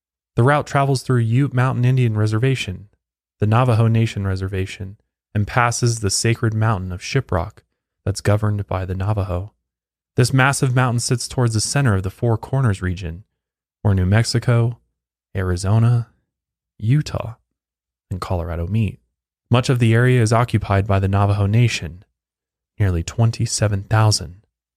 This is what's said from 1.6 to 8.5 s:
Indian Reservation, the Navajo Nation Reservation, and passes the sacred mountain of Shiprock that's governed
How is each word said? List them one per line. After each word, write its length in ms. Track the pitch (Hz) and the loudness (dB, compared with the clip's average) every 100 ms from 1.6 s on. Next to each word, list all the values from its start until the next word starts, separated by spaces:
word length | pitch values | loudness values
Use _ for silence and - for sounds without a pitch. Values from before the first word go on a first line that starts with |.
| 131 120 123 | 0 2 2
Indian 320 | 131 117 107 | 2 2 2
Reservation, 720 | 107 110 135 127 - 90 101 _ _ _ _ - | 0 0 0 -2 -6 -10 -14 _ _ _ _ -4
the 80 | 104 | 0
Navajo 400 | 113 127 110 113 | 2 4 4 4
Nation 400 | 113 113 104 98 | 2 0 -2 -4
Reservation, 720 | 95 95 95 95 - 95 104 _ _ _ | -4 -6 -6 -6 -8 -14 -14 _ _ _
and 140 | 107 101 | -4 -2
passes 520 | 127 120 - 120 113 | 0 0 0 -2 -2
the 100 | 101 | -4
sacred 440 | - 113 117 113 | -2 0 0 -2
mountain 380 | 107 110 95 92 | 0 0 -2 -4
of 100 | 90 | -10
Shiprock 580 | - - - 87 92 - _ _ _ _ 104 | -4 -4 -2 -4 -4 -10 _ _ _ _ -6
that's 160 | - | -2
governed 440 | - 104 107 | 0 2 0